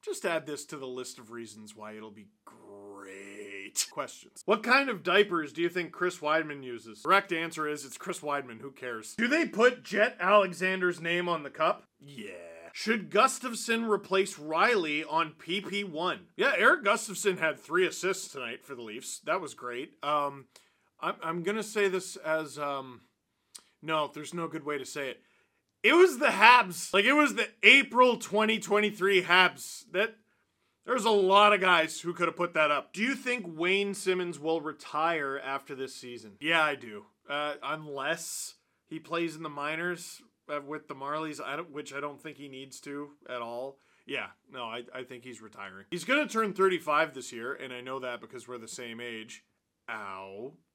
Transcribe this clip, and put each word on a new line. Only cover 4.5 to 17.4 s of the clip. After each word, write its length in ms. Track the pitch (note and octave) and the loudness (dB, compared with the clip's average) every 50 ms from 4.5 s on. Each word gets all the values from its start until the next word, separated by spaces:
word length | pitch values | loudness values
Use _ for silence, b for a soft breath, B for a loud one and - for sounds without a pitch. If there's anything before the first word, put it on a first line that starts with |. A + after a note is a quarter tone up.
| G#3 G#3 G#3+ | 2 2 4
kind 260 | A#3 B3 C4+ C#4 C4+ | 4 4 4 4 2
of 140 | A#3 F3+ C#3+ | -4 -4 0
diapers 480 | F#3 F3 G3+ G#3 G#3 F3 E3+ D#3 C#3+ | 4 6 6 6 4 2 -4 -4 -4
do 100 | - D#3 | -4 -2
you 60 | E3+ E3+ | -2 -2
think 240 | E3+ F3+ F3 D#3+ | 0 -2 -6 -6
Chris 280 | - - F3+ F3+ F3 - | -4 -2 -2 -2 -2 -2
Wideman 440 | D3+ D3 D3+ D#3+ D#3+ D3+ C#3+ C#3 C3+ | 0 2 2 2 2 -2 -8 -10 -10
uses? 380 | B2+ A#2+ A2+ G2+ A2+ G#2+ G2+ | -10 -10 -12 -12 -16 -18 -10
Correct 320 | - D3+ F#3 G3 G3 G3 F3 | 0 4 4 4 4 2 -4
answer 340 | E3 E3 E3 D#3+ D#3+ D#3 D3 | -4 -4 -4 -4 -4 -4 -4
is 160 | D3+ D3 C3+ | -4 -6 -8
it's 140 | C3+ A#2 - | -14 -14 -14
Chris 240 | - F#3 F3 - | -10 -8 -8 -8
Wideman. 400 | - D3 C#3+ C#3+ C3+ B2 A#2 A2+ | -4 -4 -4 -4 -4 -8 -14 -14
Who 100 | G#2+ - | -14 -16
cares? 440 | - - B2+ B2+ A#2 A2 G#2+ - - | -14 -12 -10 -8 -8 -8 -10 -12 -4
Do 120 | - A3+ A#3+ | -2 0 2
they 180 | C#4 D#4+ E4 | 2 2 0
put 380 | G#3+ - G3 A3+ B3 B3+ - - | 0 2 4 4 4 4 2 -10
Jet 320 | - G3 G3+ G#3 B3+ B3+ - | -6 2 2 2 2 2 -2
Alexander's 800 | F3 F#3 G3+ G#3 G3 F#3 F3 D#3 F3+ F#3 F#3+ F#3+ F#3 F3+ F3 F3 | 2 6 6 6 6 6 0 -2 -2 -2 0 2 0 0 0 0
name 260 | D#3+ E3 E3+ F3 F3 F3 | -2 -2 -2 0 0 0
on 160 | E3+ D#3+ D3 | -2 -2 -4
the 60 | C#3 | -8
cup? 340 | - - D#3 E3 - - - _ _ _ | -4 0 2 2 2 0 -6 _ _ _
Yeah. 320 | - C#3+ C#3+ B2+ G#2+ G2 F#2 - E2+ E2+ E2 E2 E2 - - | -20 -20 -16 -14 -14 -14 -14 -14 -16 -16 -18 -18 -20 -18 -12
Should 360 | - - G#3+ A3+ A3+ F#3 D#3 | -8 -2 0 0 0 0 0
Gustafsson 800 | - G3+ A#3+ C4 B3+ - - B3+ A#3 - - - A#3 A3+ A#3 A3+ | 4 4 4 4 4 0 -8 -8 -8 -8 -2 -2 0 0 2 0
replace 480 | G#3 F#3+ G3+ - F#3 G3 G3 G3 - - | 0 0 0 0 2 2 2 0 -2 -12
Riley 680 | D3 D3+ D#3 D#3+ F#3+ A#3 B3 G#3 E3+ D#3 D3 D3+ D#3+ | -8 -4 2 2 4 4 4 2 2 0 -2 -2 -2
on 280 | C#3+ D3 D#3+ E3 D#3 | 0 0 0 0 0
P 300 | D3+ _ - D#3+ F3 G3+ | -4 _ -8 -4 -4 -4
P 220 | G3 F#3+ F#3 G3+ G3+ | -4 -4 -6 -6 -6
one? 440 | F#3+ D#3 D3+ E3 F#3 D#3 G#2+ F3 _ _ | -4 -6 -4 -2 -2 -4 -4 -8 _ _
Yeah, 180 | - G3 C4+ B3+ | 0 0 2 2
Eric 280 | F3 G#3 B3 E4 E4+ B3+ | 6 6 6 6 6 4
Gustafsson 560 | G3+ A3 A3+ A3+ A3 G3 - - G3+ F3+ | 2 2 2 0 -6 -10 -2 -2 -2 0
had 200 | E3+ | 2